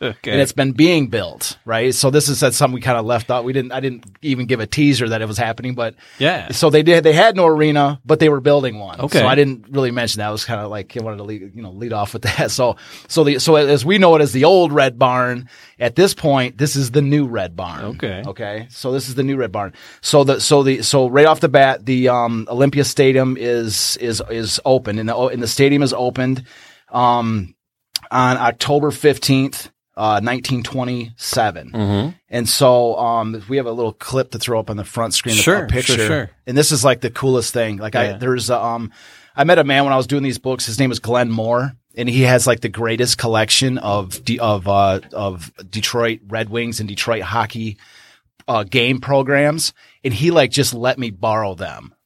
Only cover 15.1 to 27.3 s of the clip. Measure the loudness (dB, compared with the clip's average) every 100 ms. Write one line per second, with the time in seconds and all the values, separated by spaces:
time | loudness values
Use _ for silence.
15.1 | 2 -2 -4 -10 -20 -20 -6 -2 2 2
16.1 | 2 0 0 0 -2 -2 -2 0 0 2
17.1 | 2 0 -4 -6 -8 -10 -10 -10 -8 -8
18.1 | -8 -10 -10 -10 -10 -12 -10 -4 -4 -4
19.1 | -4 -2 -2 -2 -4 -8 -12 -20 -12 2
20.1 | 4 4 2 2 2 4 0 0 2 2
21.1 | 4 4 4 2 4 4 2 -2 2 2
22.1 | 2 0 -2 -4 0 2 2 0 2 4
23.1 | 4 2 -2 -2 -2 -2 -4 -4 -4 -4
24.1 | -4 -6 -6 -4 -2 2 0 0 -4 -4
25.1 | -2 -2 -2 -4 2 2 4 0 -2 -4
26.1 | -2 -4 -4 -8 -20 -20 _ _ 0 2
27.1 | 2 0